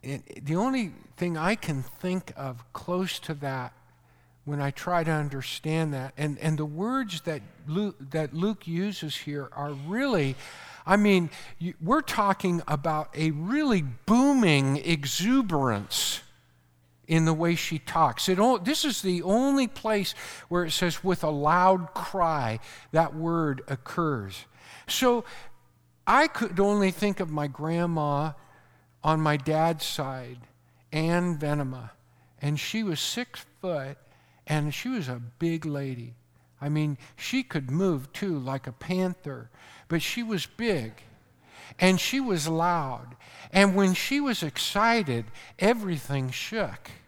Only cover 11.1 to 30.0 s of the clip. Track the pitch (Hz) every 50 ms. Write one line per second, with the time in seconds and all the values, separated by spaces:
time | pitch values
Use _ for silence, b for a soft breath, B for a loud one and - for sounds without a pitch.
11.1 | 196 185 170 151 B B B B B B 170 180 - - 160 165 247 311 302 -
12.1 | - - 208 196 190 - - 190 175 170 151 - 151 143 135 170 156 151 156 -
13.1 | - - 160 160 151 147 160 185 247 294 311 277 226 185 151 135 117 - - -
14.1 | 214 240 262 285 285 262 226 175 151 139 135 135 135 147 - 165 170 151 143 135
15.1 | - - 170 214 254 269 254 196 170 143 135 127 110 101 101 - - - - -
16.1 | - - - - - _ _ _ _ _ _ _ _ _ _ _ _ _ _ -
17.1 | 160 165 160 160 160 156 170 170 170 165 - - 165 151 - - - 170 160 135
18.1 | 113 - - 190 185 180 208 247 254 202 175 214 302 311 - 302 226 - - 190
19.1 | 180 175 160 180 196 233 262 277 277 277 262 226 - - - 220 220 202 190 -
20.1 | - B B B B B B B 170 175 175 165 - - 185 175 156 - - 190
21.1 | 180 175 - 156 151 143 143 147 165 180 180 190 190 185 170 160 - - 165 -
22.1 | - 196 175 165 160 147 127 113 110 113 B B B B B B - 160 165 165
23.1 | - 156 160 165 165 165 160 151 139 131 - - 139 127 - - - - 170 156
24.1 | 143 117 98 95 95 - - _ B B B B B B B B - - 262 254
25.1 | 240 233 220 B B B B B B B B B _ _ _ _ _ _ _ -
26.1 | 208 262 311 320 - - 233 196 175 170 196 202 208 208 196 190 185 - 208 208
27.1 | 196 - 190 160 151 151 147 147 131 - 147 160 165 170 175 175 170 160 151 147
28.1 | 143 143 151 160 143 b b b b b b b b b b b b _ - 151
29.1 | 160 156 156 151 147 147 131 156 156 156 160 170 170 151 - - - -